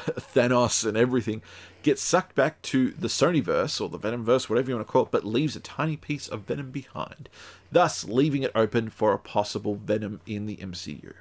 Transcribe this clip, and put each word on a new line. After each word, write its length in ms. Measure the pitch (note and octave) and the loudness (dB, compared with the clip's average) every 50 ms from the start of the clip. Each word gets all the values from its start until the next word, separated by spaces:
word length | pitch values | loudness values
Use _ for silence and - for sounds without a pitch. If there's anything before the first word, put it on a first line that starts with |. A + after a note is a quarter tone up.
| - - - - - - - | -4 -4 -6 -6 -12 0 2
Thanos 520 | C3 A#2+ B2 B2+ B2 B2 A2 - - A2+ | 4 4 6 6 4 4 4 2 0 0
and 100 | A2 G#2 | 0 2
everything. 460 | A2 A#2+ B2+ B2+ B2+ G#2 A2+ A2 G#2+ - - - - - - - - | 4 2 4 2 0 0 -2 -6 -6 -8 -14 -20 -20 -20 -20 -20 -2
Gets 200 | - D3+ C3+ - | 0 2 2 2
sucked 320 | - - - F3+ - - - | 2 2 2 2 0 0 2
back 280 | - C3 D#3 - _ | 2 2 2 0 _
to 280 | - - - C3 B2+ - | -8 -2 2 2 2 2
the 160 | - - - G#2+ | 0 -4 -4 -4
Sonyverse, 720 | - - C3+ E3 F3+ D3+ G#2 E2+ D2+ D#2 G2 D#3 - - | 2 2 2 4 4 2 2 2 2 2 2 0 -2 -4
or 80 | G2+ F2 | -4 -6
the 100 | - E2+ | -6 -6
Venomverse, 500 | - G#2+ A#2 B2 A2+ A2+ B2+ B2+ - - | -4 -4 -4 -2 2 2 2 2 2 2
whatever 200 | G#2+ A#2+ C3 B2+ | 0 0 2 0
you 40 | B2+ | -4
wanna 80 | A2+ A2 | -4 -6
call 180 | - - C3 A#2 | 2 2 2 2
it, 60 | - | 4
but 120 | - - - | 0 -2 0
leaves 300 | G2+ A2 B2+ D#3 D3 - | 0 0 0 0 0 -4
a 40 | - | -6
tiny 360 | - - - - D3+ D#3+ D3+ | -12 -12 -6 -4 -4 -2 -4
piece 300 | D3 - - D3+ C#3 - - | -6 -6 -8 -8 -8 -6 -8
of 120 | - A2 | -10 -10
Venom 280 | G2+ - C3 C#3+ C#3 C3 | -6 -6 -6 -6 -6 -8
behind, 560 | C3+ C#3+ - - - - - - - - D3+ - - - - - - - _ _ | -10 -12 -12 -10 -10 -10 -10 -10 -12 -18 -20 -20 -20 -20 -20 -20 -20 -20 _ _
thus 320 | - E3+ F3 D#3 - - - | 4 4 4 4 2 -4 -6
leaving 380 | - G#2+ B2+ D3 D#3+ C3+ C#3 | 0 2 2 2 2 2 0
it 80 | C3+ - - | -2 0 2
open 340 | A2 A2+ G#2+ - A#2 A2+ A2 | 2 2 2 2 -2 -2 -2
for 220 | - - A2 G#2+ | -4 0 2 2
a 60 | G2 G2+ | 2 2
possible 560 | - - - G#2+ G#2 - - G#2 G#2+ A2 G#2 | -2 -2 -2 -2 -2 -2 -6 -4 -4 -4 -6
Venom 440 | G#2 G#2+ G#2 G#2+ G#2+ G#2+ G2 G#2+ - - | -4 -2 -2 -2 -2 -2 -6 -10 -12 -10
in 200 | - G#2+ G#2 G#2 | -10 -8 -8 -6
the 140 | G#2+ G2+ - | -8 -10 -10
M 140 | - F#2 F2 | -10 -12 -10
C 260 | E2+ - - D2 - | -10 -10 -12 -12 -12
U. 120 | - - - - | -14 -18 -20 -20